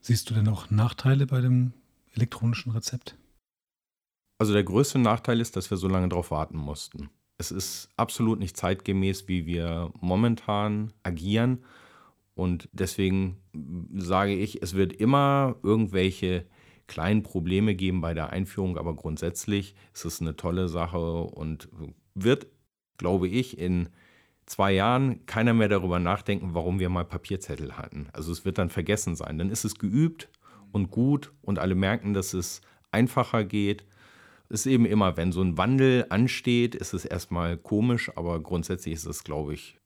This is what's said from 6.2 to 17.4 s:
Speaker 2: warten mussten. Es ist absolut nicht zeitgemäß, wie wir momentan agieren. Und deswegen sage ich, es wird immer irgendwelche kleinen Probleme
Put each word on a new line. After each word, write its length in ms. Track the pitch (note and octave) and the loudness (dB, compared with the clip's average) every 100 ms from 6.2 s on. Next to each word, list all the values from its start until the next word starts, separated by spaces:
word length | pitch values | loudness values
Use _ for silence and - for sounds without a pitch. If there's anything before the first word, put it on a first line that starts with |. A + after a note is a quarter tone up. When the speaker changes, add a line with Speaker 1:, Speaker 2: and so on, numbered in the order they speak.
| E2+ | -2
Speaker 2:
warten 280 | D2+ D#2+ D#2+ | -4 -4 -6
mussten. 500 | C#2+ D2 - D2 C#2+ _ _ _ | -8 -8 -12 -14 -14 _ _ _
Es 120 | - | -8
ist 400 | F2 - - - - | -6 -8 -10 -12 -4
absolut 420 | A2+ - A2+ A2 | -4 0 0 0
nicht 180 | F#2+ - | -2 -2
zeitgemäß, 720 | F2 F#2+ - F#2+ F#2+ F#2+ - | -2 -2 0 2 2 -2 -2
wie 180 | F#2 D#2+ | -2 0
wir 460 | E2+ E2+ E2 E2+ - | -2 -2 -4 -6 -6
momentan 920 | F2+ F#2 A#2 A2+ - G#2 G#2+ G#2 G#2+ - | 0 2 2 0 -2 -2 0 -2 -6 -8
agieren. 640 | F#2+ E2 F2+ G#2+ A#2+ B2 - - - - _ _ _ | -8 -4 0 2 2 0 -6 -20 -20 -20 _ _ _
Und 340 | - F2+ F2 - | -4 -2 -2 -6
deswegen 680 | - F#2 - F#2+ F#2+ F#2+ F#2 _ D2+ C#2 F2 E2+ | -6 -6 0 2 2 0 -6 _ -14 -10 -10 -8
sage 400 | G2 F2 F#2 G2+ | -8 0 2 2
ich, 280 | G2 G#2 - | 0 -2 -4
es 120 | F2 | -4
wird 180 | F#2 F#2+ | 0 0
immer 640 | - A2 C#3+ C#3 C#3 C3+ A#2+ | 2 2 4 4 4 2 0
irgendwelche 840 | G2 A2 G#2+ F#2+ F#2+ F#2+ F#2 F2+ E2+ _ - _ - | 2 2 2 2 0 0 -2 -2 -4 _ -20 _ -14
kleinen 360 | - E2+ G#2+ | -4 2 2
Probleme 520 | G#2 F#2 | 2 -4